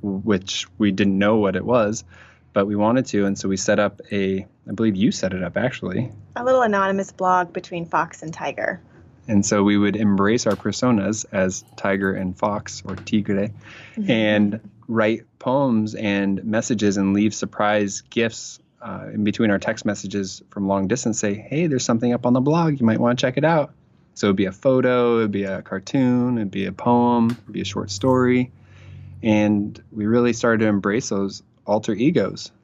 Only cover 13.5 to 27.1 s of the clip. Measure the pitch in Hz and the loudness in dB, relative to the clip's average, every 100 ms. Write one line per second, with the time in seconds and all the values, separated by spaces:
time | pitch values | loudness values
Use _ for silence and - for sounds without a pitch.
13.5 | 107 - - - - 196 113 107 107 104 | -6 -20 -20 -16 -8 0 2 2 4 2
14.5 | 110 - _ - 113 110 113 - _ - | 0 -12 _ -6 0 2 0 -6 _ -2
15.5 | 131 139 113 107 - 107 101 98 95 95 | 0 2 2 0 -2 -2 0 0 -2 -2
16.5 | 110 120 113 104 101 98 98 107 - 98 | -2 -2 0 0 2 2 2 2 -2 -10
17.5 | - 104 107 101 98 - - 117 - - | -2 0 2 0 -6 -6 -2 -2 -2 -16
18.5 | - _ _ 120 98 101 107 104 104 113 | -18 _ _ -14 -12 -10 -2 -2 2 2
19.5 | 98 - 113 - 101 98 101 95 - _ | 2 0 -4 -4 -6 -6 -6 -6 -10 _
20.5 | - 98 98 98 123 123 101 107 101 - | -6 -2 0 0 -2 -2 -2 -2 -4 -4
21.5 | 143 170 131 - 117 123 120 120 123 131 | -2 0 -2 0 0 0 0 2 2 2
22.5 | 160 165 139 113 110 120 123 127 120 151 | 2 2 2 2 4 2 2 0 2 2
23.5 | 165 143 - _ _ _ - 104 98 95 | 2 0 -6 _ _ _ -2 0 2 0
24.5 | 95 135 131 127 123 120 117 113 101 98 | 0 2 4 4 4 4 2 2 0 -4
25.5 | 95 - 95 90 139 127 123 123 120 107 | -6 -6 -10 -4 0 2 2 2 0 -2
26.5 | 95 98 95 - 120 120 | -4 -6 -2 2 4 4